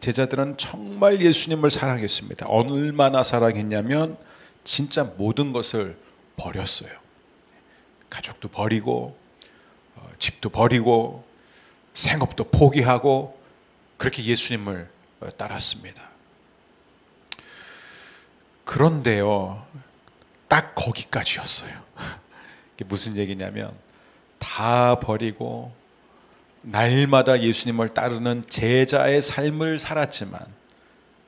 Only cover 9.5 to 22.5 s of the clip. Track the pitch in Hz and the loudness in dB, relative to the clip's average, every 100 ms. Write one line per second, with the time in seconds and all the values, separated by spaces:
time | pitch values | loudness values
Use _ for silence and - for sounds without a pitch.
9.5 | _ _ _ _ - - - - - 110 | _ _ _ _ -20 -20 -8 -6 -4 -4
10.5 | - 117 123 113 117 117 - - _ _ | 2 4 4 4 2 0 -8 -18 _ _
11.5 | _ _ _ _ - - 156 131 - 113 | _ _ _ _ -4 -2 0 -2 -4 0
12.5 | 131 143 143 123 123 143 135 143 - - | 6 6 6 4 4 4 2 -2 -14 -20
13.5 | _ _ _ _ - 127 120 110 117 - | _ _ _ _ -6 -6 -4 -2 -2 -2
14.5 | 117 101 92 85 _ _ - - - - | -6 -6 -8 -10 _ _ -18 -16 -12 -12
15.5 | - - - - - - _ _ _ _ | -6 -6 -6 -12 -20 -20 _ _ _ _
16.5 | _ _ _ _ _ _ _ - - - | _ _ _ _ _ _ _ -20 -20 -20
17.5 | - - - - - - - _ _ _ | -20 -20 -20 -20 -20 -20 -20 _ _ _
18.5 | _ - - 156 156 120 104 101 101 95 | _ -4 4 4 4 0 2 2 0 -2
19.5 | 104 - 143 - _ _ _ _ _ - | -8 -16 -20 -20 _ _ _ _ _ 2
20.5 | 151 - - - - - 113 - - - | 2 2 -6 -6 -6 -6 -4 -4 -4 -2
21.5 | - - - - - - - - - - | -2 -4 -16 -20 -16 -14 -14 -20 -20 -20